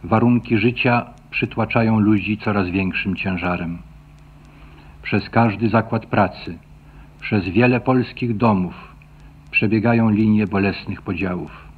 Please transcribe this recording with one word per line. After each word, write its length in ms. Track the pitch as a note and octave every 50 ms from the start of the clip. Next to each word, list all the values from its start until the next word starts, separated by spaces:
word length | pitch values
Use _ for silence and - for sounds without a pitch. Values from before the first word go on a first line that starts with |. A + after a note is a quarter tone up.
| -
Warunki 540 | F2 A2 A2 A2+ A#2+ B2 A#2+ - - A#2 G#2+
życia 480 | G2+ B2 A#2 - - B2 A#2+ A#2+ - - - - - - -
przytłaczają 640 | - - A#2+ - - A2+ G#2+ - A#2+ A2+ A2 A2+ A2
ludzi 360 | G2+ G#2 G#2+ G2+ F#2 G2+ G#2+
coraz 320 | G#2 - A2 G#2 G2+ F#2+ F2+
większym 480 | F2 G2 F#2+ F#2 F2+ - - G2 F#2
ciężarem. 640 | E2 - G2 F#2 F2 E2+ F2+ F2+ F2 F2 E2 E2+ E2+ - - - - - - - - - - - - - - - - - - - - - - - -
Przez 280 | - - A2+ G#2 - -
każdy 380 | - A2+ A#2 A#2 G2 F#2+ A2+ A2
zakład 380 | G#2 A2+ - - - A2 -
pracy, 520 | - - A2+ G2+ F#2 - - - - E2+ E2 - - - - - - - - - - - -
przez 240 | - - A2+ G#2 F2
wiele 360 | F#2+ E2+ G#2 B2 B2 B2+ A#2+
polskich 560 | A#2+ - B2+ B2+ A#2+ - - - B2+ A#2+ A2+
domów 580 | G2+ A#2+ A2+ G#2 F#2+ F#2 E2+ D#2+ - - - - - - - - - - - - - - -
przebiegają 600 | - - A2 G#2+ A2 A2 G2+ A#2+ A#2 A#2 A2+ A2
linie 360 | G#2 G2+ A2 G#2+ G#2+ G#2+ G#2+
bolesnych 560 | F#2 G#2 G2 G2 G2+ F2+ - - - F#2+ -
podziałów. 600 | - - F#2+ E2 G2 F#2 F2+ F2 D2+ D2+ - - - - -